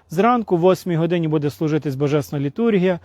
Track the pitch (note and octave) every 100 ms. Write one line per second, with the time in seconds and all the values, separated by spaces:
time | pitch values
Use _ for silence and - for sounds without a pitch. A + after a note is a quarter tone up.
0 | - E3 A#3 B3 G#3+ F3 F#3 F3 F#3 E3
1 | E3 F3 D#3+ D#3 C#3+ - D#3 D3+ D3+ C3
2 | C#3+ D3 - D3 C#3+ - A#3 G3+ F#3 F3